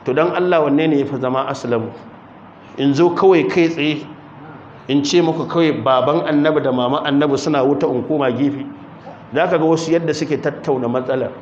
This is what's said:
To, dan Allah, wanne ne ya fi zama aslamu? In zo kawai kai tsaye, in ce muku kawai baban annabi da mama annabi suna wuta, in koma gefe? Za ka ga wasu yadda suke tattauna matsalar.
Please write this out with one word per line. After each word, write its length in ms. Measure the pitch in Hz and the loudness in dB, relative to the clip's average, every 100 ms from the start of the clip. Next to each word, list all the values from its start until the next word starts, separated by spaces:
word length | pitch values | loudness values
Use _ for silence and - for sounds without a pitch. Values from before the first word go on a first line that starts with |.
To, 80 | - | 0
dan 200 | 143 170 | 0 2
Allah, 280 | 180 180 170 | 0 2 2
wanne 240 | 147 143 160 | 4 2 2
ne 100 | 143 | 2
ya 60 | 139 | 0
fi 140 | 135 | -2
zama 260 | 127 131 135 | -2 -2 -2
aslamu? 460 | 139 123 117 110 - - - - - - - - - | -6 -2 -2 -4 -12 -20 -20 -20 -20 -20 -20 -18 -2
In 160 | 139 | 0
zo 160 | 139 170 | 4 2
kawai 360 | 170 190 175 - | 4 6 6 4
kai 200 | 180 165 | 2 0
tsaye, 340 | 165 151 151 147 - - - - - - - - | 0 -2 -4 -8 -18 -20 -20 -20 -20 -20 -18 -2
in 160 | 139 | 0
ce 160 | 139 175 | 2 2
muku 240 | 165 160 127 | 2 -2 -4
kawai 240 | 170 160 - | 0 2 2
baban 420 | 135 131 131 165 160 | 2 2 2 0 0
annabi 340 | 147 151 151 | 2 2 2
da 80 | 139 | 0
mama 300 | 127 123 147 147 | 0 0 -2 0
annabi 320 | 139 147 139 | 0 2 0
suna 240 | 160 147 | 0 2
wuta, 240 | 131 143 151 | 2 2 0
in 160 | 127 | -2
koma 300 | 113 151 135 | -2 -2 0
gefe? 340 | 117 139 - - - - - - - - | 0 -2 -2 -10 -14 -18 -20 -18 -20 -6
Za 140 | 135 180 | -2 0
ka 120 | 170 | 2
ga 60 | |
wasu 280 | 160 160 160 | 2 2 2
yadda 200 | 170 160 | 0 0
suke 260 | 147 156 - | -4 -2 -2
tattauna 460 | - - - 131 120 | -4 -6 -4 -2 0
matsalar. 400 | 127 127 131 113 - | -2 -2 -4 -4 -8